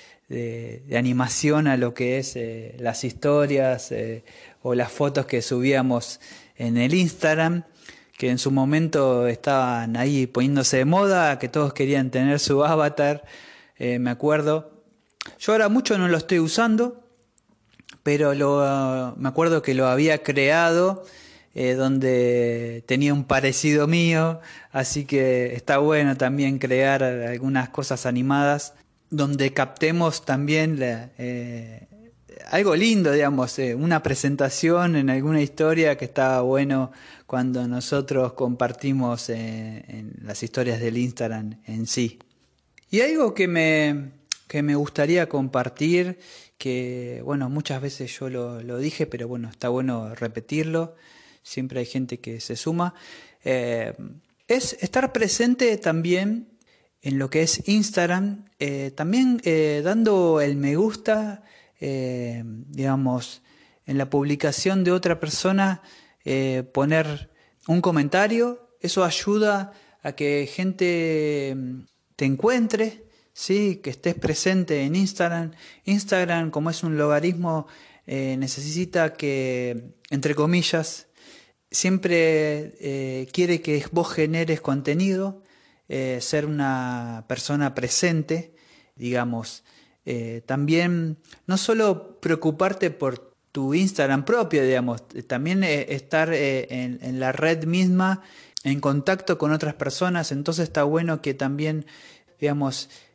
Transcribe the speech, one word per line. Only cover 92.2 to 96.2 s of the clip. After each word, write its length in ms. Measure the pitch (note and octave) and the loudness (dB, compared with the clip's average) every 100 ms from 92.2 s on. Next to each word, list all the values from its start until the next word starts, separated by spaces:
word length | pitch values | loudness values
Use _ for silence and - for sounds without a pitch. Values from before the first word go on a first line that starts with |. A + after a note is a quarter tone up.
preocuparte 720 | E3+ D#3+ E3 D3+ F#3+ F#3+ F3+ | -2 0 0 0 0 0 -2
por 460 | - C3+ B2 - _ _ | -2 -4 -4 -14 _ _
tu 220 | C#3 C3+ | -6 0
Instagram 500 | D#3+ F#3+ G3 C#3 C3+ | 2 0 2 2 2
propio, 400 | C3+ A#3 F3+ D3+ | 2 0 2 2
digamos, 400 | C3 B2+ B2 A#2 - | 4 2 0 -6 -8
eh, 80 | A#2 | -16
también, 400 | - B2 D#3 F#3+ | -6 -4 0 0
eh, 240 | F#3 D3 C3 | 2 0 -2
estar, 420 | C#3 - D#3 | -6 -2 0